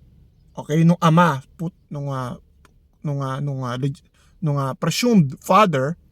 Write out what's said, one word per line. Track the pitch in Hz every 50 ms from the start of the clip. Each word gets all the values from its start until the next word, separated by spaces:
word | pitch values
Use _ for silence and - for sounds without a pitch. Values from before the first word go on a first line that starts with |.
| _ _ _ _ _ _ _ _ _ _ -
okay, | - - - 147 160 165
nung | 165 175 -
ama, | - 165 160 170 175 165 139 131 - _ _
put-, | - 160 180 _ _ _ -
nung, | - 143 143 143 135
ah, | 131 127 120 - - _ _ _ _ _ _ _ _ _ _ _ _
nung, | - 156 143 139
ah, | 135 131 131 139
nung, | 143 143 135 131
ah, | 131 123 120
leg-, | 127 135 139 143 - _ _ _ _ _ _ _
nung, | - - 151 143 143
ah, | 135 135 127
presumed | - - 175 - - 240 240 233 196 151 131 - -
father, | - - 185 196 214 185 156 131 131 147 170 _ _ _